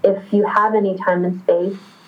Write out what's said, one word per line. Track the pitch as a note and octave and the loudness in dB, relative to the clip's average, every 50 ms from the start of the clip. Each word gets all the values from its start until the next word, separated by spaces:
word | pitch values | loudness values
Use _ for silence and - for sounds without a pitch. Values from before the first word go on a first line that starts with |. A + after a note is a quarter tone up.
| - | 2
if | G3 F#3+ G3 - - - | 0 0 0 -4 -2 0
you | G3+ G#3 G3+ | 0 0 2
have | - G#3+ G#3 G#3+ A3 | 2 2 0 2 2
any | A3 G3+ G3 F#3 F#3 | 0 0 0 -4 -2
time | F#3 F#3+ F3+ F3+ F3+ | -2 0 0 0 0
and | F3+ F3+ - - | -2 -4 -4 0
space | - F3 E3+ F3 G3 G3 - - - - - - | 0 0 0 0 -4 -6 -8 -16 -20 -20 -20 -20